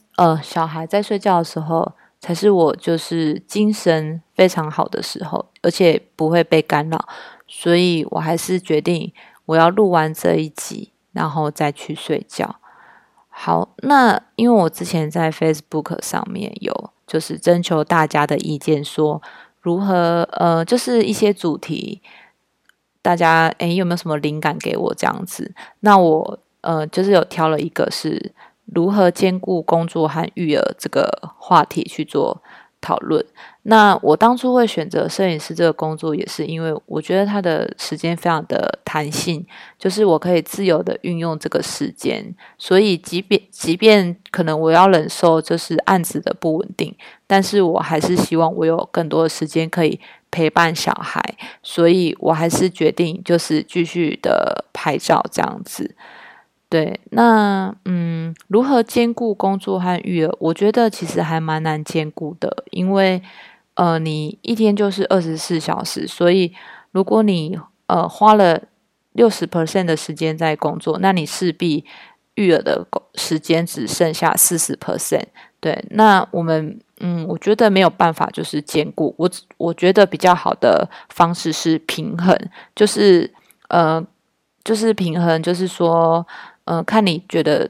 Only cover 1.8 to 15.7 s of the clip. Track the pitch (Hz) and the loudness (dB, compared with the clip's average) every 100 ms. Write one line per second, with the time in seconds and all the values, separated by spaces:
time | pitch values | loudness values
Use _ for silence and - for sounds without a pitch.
1.8 | - - _ _ - 170 208 190 156 - | -2 -8 _ _ -8 0 2 4 2 0
2.8 | - 165 - 165 156 170 - 208 214 208 | -2 -4 -2 -4 -2 -4 -6 -2 0 0
3.8 | 175 160 156 160 - - 185 180 156 156 | 0 0 -2 -10 -6 2 2 2 -6 -4
4.8 | - - - - 175 - - _ 175 - | -6 -6 -10 -10 -8 -8 -8 _ -2 2
5.8 | 175 156 _ - 160 170 165 160 - 151 | 2 2 _ -4 0 2 4 2 2 -2
6.8 | 160 160 - - - - - - 170 175 | -2 -6 -8 -16 -20 -20 -20 -6 0 2
7.8 | 180 165 - - 160 170 - 185 - 156 | 2 0 -2 -4 -2 -4 -2 -4 0 -2
8.8 | 165 170 170 - - _ - 160 165 196 | 0 -4 -6 -14 -20 _ -2 2 4 4
9.8 | 202 170 156 156 175 165 156 - - 53 | 2 2 0 -2 0 0 -2 -8 -14 -14
10.8 | - _ _ - 160 151 151 - 147 - | -16 _ _ -6 -4 -4 -4 -2 -4 -4
11.8 | - 156 - 151 - - - - _ _ | -12 -10 -6 -6 -6 -8 -8 -8 _ _
12.8 | _ _ _ _ _ - - 170 - _ | _ _ _ _ _ -10 -2 -2 -2 _
13.8 | 269 285 240 - - - 240 220 165 - | 2 4 4 2 -4 -2 2 4 2 -2
14.8 | 170 165 151 165 160 156 160 156 - | -6 -4 -2 -2 -2 -2 -2 -2 -4